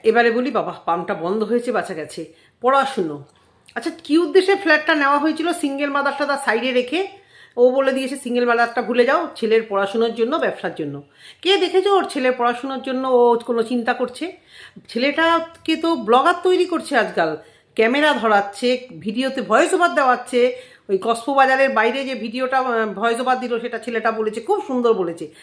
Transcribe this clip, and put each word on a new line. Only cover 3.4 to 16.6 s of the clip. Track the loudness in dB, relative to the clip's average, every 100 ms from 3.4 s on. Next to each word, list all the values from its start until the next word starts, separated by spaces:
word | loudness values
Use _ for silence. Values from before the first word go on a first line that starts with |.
| _ _ _
আচ্ছা, | -8 -8 -8
কী | 0 0
উদ্দেশ্যে | 4 4 4 0
ফ্ল্যাটটা | 2 2 2
নেওয়া | 2 2 2
হয়েছিল? | 0 -2 -4
সিঙ্গেল | -2 -4 -4 -2
মাদারটা | 0 -2 -2 -4
তার | -2
সাইডে | 0 0 2
রেখে | 0 0 -4 -6 -10 _ -20 -10 2
ও | 4
বলে | 4 0
দিয়েছে, | 0 -4 -6
"সিঙ্গেল | -4 0 2
মাদারটা | 2 0 -2
ভুলে | -2 2
যাও, | 2 2 -2 -4
ছেলের | 2 2 2
পড়াশুনোর | -2 0 0 -2
জন্য, | 0 -2 0
ব্যবসার | -2 -4 -8
জন্য।" | -6 -8 -10 -16 _ -20 -6
কে | 0 2
দেখেছো | 4 2 4 2
ওর |
ছেলের | 0 -2 0 2
পড়াশুনোর | 0 0 -6 -8
জন্য | -6 -4 2
ও | 4 6 4 0
কোনো | -2
চিন্তা | 0 -2 -2
করছে? | -2 -4 -6 -10 -12 _ -20 -20 -20 -10
ছেলেটাকে | -2 0 2 2 2 -2 -10 -4 -2
তো | 0 -2
ব্লগার | 4 4 4 2
তৈরি | 2 2